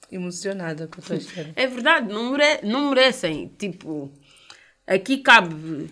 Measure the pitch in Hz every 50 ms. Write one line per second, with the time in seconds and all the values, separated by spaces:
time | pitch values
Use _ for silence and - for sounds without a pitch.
0 | - _ - 185 180 180 180 180 - 196 196 196 175 165 160 151 165 160 165 -
1 | - - 180 156 - - - 185 156 151 160 - 254 262 247 247 233 294 330 311
2 | 240 190 208 214 233 247 269 285 294 294 302 - - 208 220 269 285 285 277 254
3 | 262 262 240 - - 170 156 143 - 90 - _ 208 202 160 180 - 156 156 151
4 | 139 139 139 - _ _ _ - - _ - - - _ _ _ _ - 185 190
5 | 190 - 269 269 269 - - - 180 170 160 156 156 160 160 143 156 160